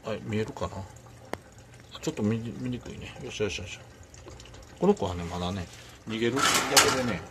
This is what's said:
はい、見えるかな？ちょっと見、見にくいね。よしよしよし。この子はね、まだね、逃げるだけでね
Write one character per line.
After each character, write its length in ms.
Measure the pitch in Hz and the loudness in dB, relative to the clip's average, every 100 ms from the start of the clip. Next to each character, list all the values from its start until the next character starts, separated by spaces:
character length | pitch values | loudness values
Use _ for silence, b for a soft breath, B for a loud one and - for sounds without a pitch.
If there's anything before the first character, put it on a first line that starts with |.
は 100 | - | -2
い、 60 | - | -4
見 120 | 120 107 | 0 0
え 60 | |
る 80 | 110 | 0
か 160 | - 92 | -2 -4
な？ 80 | 101 92 - - - - - - - - - - - | -4 -10 -14 -18 -18 -10 -12 -12 -20 -20 -20 -16 -4
ち 80 | - | -4
ょ 20 | |
っ 20 | |
と 80 | 156 | 2
見、 160 | 107 113 117 117 | 2 2 -2 -4
見 120 | 127 | -4
に 80 | 120 | -4
く 120 | - | -8
い 80 | - | -10
ね。 200 | - - | -12 -10
よ 60 | 135 | -10
し 120 | - | 0
よ 80 | 104 | 0
し 80 | - | 0
よ 80 | 95 | -6
し。 140 | - - - - - - - - - - - | -10 -16 -20 -20 -18 -16 -16 -16 -16 -18 2
こ 80 | 180 | 4
の 80 | |
子 120 | 202 92 | 6 2
は 80 | |
ね、 100 | 87 | -2
ま 140 | 85 87 | -4 -2
だ 120 | 90 | -2
ね、 160 | 95 85 B B B - | -2 -6 B B B -6
逃 120 | 110 | 2
げ 100 | 117 | 4
る 60 | 131 | 6
だ 60 | 143 - - 139 143 131 | 6 4 6 6 6 4
け 60 | |
で 100 | 123 | 2
ね 80 | 87 82 | 0 -6